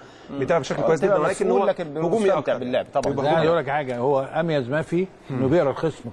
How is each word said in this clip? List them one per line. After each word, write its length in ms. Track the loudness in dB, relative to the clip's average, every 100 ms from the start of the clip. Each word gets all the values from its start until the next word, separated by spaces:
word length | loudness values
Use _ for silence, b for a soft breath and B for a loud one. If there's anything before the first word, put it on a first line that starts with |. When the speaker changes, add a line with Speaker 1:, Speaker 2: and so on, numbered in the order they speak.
| B B B
Speaker 1:
مم. 80 | -6
Speaker 2:
بيدافع 200 | 0 0
بشكل 240 | 0 -2
Speaker 1:
آه، 40 | 0
Speaker 2:
كويس 140 | 2
Speaker 1:
بتبقى 160 | 2 2
Speaker 2:
جدًا، 80 | 2
ولكن 200 | 0 2
Speaker 1:
مسؤول، 140 | 2
Speaker 2:
هو 60 | 2
Speaker 1:
لكن 180 | 0
بيبقى 160 | -6 -4
Speaker 2:
هجومي 140 | 0 2
Speaker 1:
مستمتع 220 | 2 2
Speaker 2:
أكتر. 200 | 0 -2
Speaker 1:
باللعب 280 | 0 -2 0
طبعًا. 180 | -2 -2
Speaker 2:
بيبقى 100 | 0
Speaker 3:
لا، 60 | 2
Speaker 2:
هجومي 60 | 2
Speaker 3:
عايز 100 | 2
اقول 100 | 2
Speaker 2:
أكتر. 120 | 0
Speaker 3:
لك 60 | -4
حاجه، 220 | -4 -2
هو 220 | 2 2 0 -2
اميز 280 | 0 -2 -2
ما 140 | -4
فيه 240 | -2 -2 -4 -8 -8
انه 80 | -2
Speaker 2:
مم. 60 | 2
Speaker 3:
بيقرا 220 | 2 2
الخصم 400 | 0 -4 -6 -10